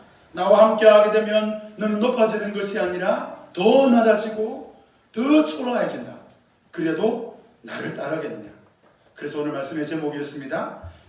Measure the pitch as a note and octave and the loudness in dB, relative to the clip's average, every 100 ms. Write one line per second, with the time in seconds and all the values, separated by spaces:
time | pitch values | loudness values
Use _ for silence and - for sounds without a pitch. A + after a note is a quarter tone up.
0 | - _ _ E3+ F#3 G#3 A3 A3 A3 G#3 | -20 _ _ -2 4 6 6 6 8 8
1 | G#3 G#3+ G#3 G#3+ G#3+ G#3+ - - G#3+ G#3 | 6 2 0 0 -2 -6 -12 -6 -4 0
2 | B3 A#3+ A3 G#3 G3+ G3 G3 G#3+ F3 F3+ | 0 2 0 0 -6 -6 -6 -4 -4 -4
3 | F#3+ - - - - - G3+ C4 C4+ A#3 | -2 -2 -4 -14 -14 0 4 6 6 4
4 | A3 G#3+ A3 G#3+ A3 C#4 - - _ _ | 4 2 0 -6 -6 -8 -16 -20 _ _
5 | _ - C4+ D#4 D4+ - B3 A#3+ - C3 | _ -4 2 4 2 -2 -4 -4 -4 -6
6 | A#2+ - - _ _ _ _ - D#3+ D#3 | -12 -18 -20 _ _ _ _ -6 -4 0
7 | A3 A#3 - - _ _ - - D#3 - | -2 -2 -8 -16 _ _ -14 -10 -10 -8
8 | - G#3+ - - - - _ _ _ _ | -8 -6 -8 -10 -16 -20 _ _ _ _
9 | _ - D3 D3+ D3 C#3 C3+ D#3+ D3 D#3+ | _ -14 -12 -8 -6 -6 -8 -8 -6 -6
10 | D3 C#3+ C#3+ C#3+ C3+ E3 - - - - | -6 -6 -10 -12 -10 -8 -8 -12 -18 -20